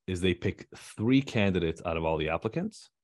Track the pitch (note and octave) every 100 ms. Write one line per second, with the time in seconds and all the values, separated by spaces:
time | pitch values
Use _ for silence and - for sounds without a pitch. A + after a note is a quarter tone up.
0 | - F#2 F#2 F2+ G2+ - - - - -
1 | A2 C3+ C#3 A#2 G2+ F#2 E2+ E2 - E2
2 | D#2+ D#2+ D#2 E2 A2+ D#3+ G#3+ - - _